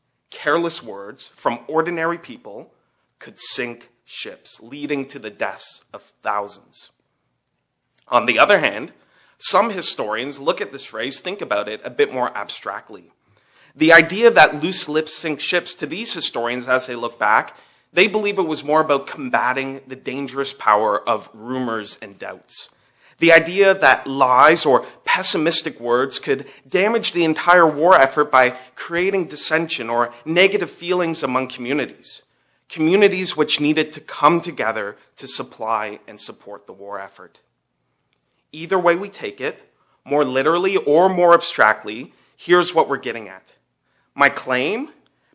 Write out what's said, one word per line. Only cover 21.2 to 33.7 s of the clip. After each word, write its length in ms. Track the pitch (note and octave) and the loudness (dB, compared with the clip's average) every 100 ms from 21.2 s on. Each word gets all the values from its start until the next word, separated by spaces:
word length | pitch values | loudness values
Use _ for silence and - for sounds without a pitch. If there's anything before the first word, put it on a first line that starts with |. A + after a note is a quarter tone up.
| - | -6
rumors 680 | A2 A#2 C3 B2 A2+ G2+ - | -18 -10 -6 -4 -6 -8 -12
and 160 | G#2 F#2+ | -16 -16
doubts. 520 | G2 F#2+ - - - _ _ _ _ - | -16 -16 -14 -14 -14 _ _ _ _ 0
The 120 | E3 | 6
idea 440 | E3 E3 F#3 G3 F#3+ | 6 6 2 4 6
that 320 | C#3 - C3+ | 6 4 2
lies 580 | C3+ B2+ B2+ D3 E3+ D3+ | 0 4 8 6 6 4
or 200 | A#2+ - - - | 2 2 -10 -2
pessimistic 760 | - F#3 F3 D#3 E3 D#3 - | 0 2 0 2 0 -2 -6
words 380 | A#2+ A#2+ C3+ - | -2 0 0 -4
could 300 | - C3+ - - - | -4 -4 -6 -20 -6
damage 440 | F3+ G#3 A#3 - | -2 0 0 -2
the 140 | F3 D#3+ | -2 -2
entire 420 | D#3 - F3+ E3 | 0 4 6 6
war 260 | D3 E3+ | 4 4
effort 380 | E3+ C3+ D3+ D3 | 6 6 2 2
by 200 | C3 B2 - - - | 4 4 0 -16 -16
creating 500 | - E3+ F#3+ F#3+ D#3+ | -8 -4 -2 -2 -4
dissension 600 | D3 - D#3+ E3 - A#2 | -4 -2 0 -2 -6 -4
or 260 | A#2 A#2 - D3+ | -2 -2 -4 -4
negative 460 | E3+ F#3+ G3+ E3 | 2 2 2 -6
feelings 500 | - F3 F3+ E3 D#3 | -10 -6 -2 -2 -4
among 280 | C3+ B2+ C3 | -4 -4 -6
communities, 720 | - B2 C#3+ B2 - - - _ _ _ _ _ | -8 -6 -4 -6 -10 -20 -20 _ _ _ _ _
communities 640 | E3 D#3+ G3 G3+ F#3 F#3 D3+ | -2 2 4 4 2 -4 -2
which 240 | D3+ - | 0 0
needed 320 | D3 | 0